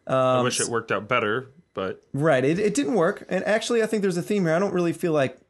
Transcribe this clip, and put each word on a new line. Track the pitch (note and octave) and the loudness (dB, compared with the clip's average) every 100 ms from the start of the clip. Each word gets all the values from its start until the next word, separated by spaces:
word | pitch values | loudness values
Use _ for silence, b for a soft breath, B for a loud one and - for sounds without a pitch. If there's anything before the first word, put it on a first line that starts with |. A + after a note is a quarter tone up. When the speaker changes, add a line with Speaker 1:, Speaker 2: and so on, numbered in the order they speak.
| - | -2
Speaker 1:
I | C3 B2+ B2+ | 0 2 2
Speaker 2:
Um, | |
Speaker 1:
wish | B2 A#2+ | 2 0
it | G#2+ | -2
worked | A#2 A2+ | -4 -2
out | G2+ G#2+ | -4 0
better, | B2 G#2+ A#2+ B2+ - _ | 0 0 -2 -6 -18 _
but | G#2 F#2+ - _ | -6 -6 -8 _
Speaker 2:
Right. | C#3 D#3+ C3 | -2 2 4
It, | C3 E3+ | 2 2
it | G#3+ | 0
didn't | C#4 C#4+ A3 | 0 0 2
work. | E3 - - | 0 -2 -4
And | F#3 F#3+ | -4 0
actually, | G#3+ - F#3+ | -2 0 0
I | A3 | 0
think | A3 | 0
there's | F#3+ F3 | 0 -2
a | |
theme | - G#3 | -2 0
here. | E3 | 2
I | E3 | 2
don't | G3+ | 0
really | F3+ E3+ | 0 -2
feel | D#3 F3 | -2 0
like, | D3+ C3 - | 0 0 -4